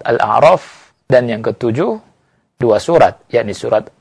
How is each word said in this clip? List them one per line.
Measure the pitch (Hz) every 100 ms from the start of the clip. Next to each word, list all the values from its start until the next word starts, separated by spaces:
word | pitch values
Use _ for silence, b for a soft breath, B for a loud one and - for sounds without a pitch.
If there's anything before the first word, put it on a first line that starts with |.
| -
Al-A'raf. | 120 110 113 147 185 - - _ _ _
Dan | 127 123
yang | 110
ketujuh, | 113 107 120 117 220 220 - _ _ _ _ _
dua | 120 104
surat, | - 165 98 - _
yakni | 120 107
surat | 95 117 110 - _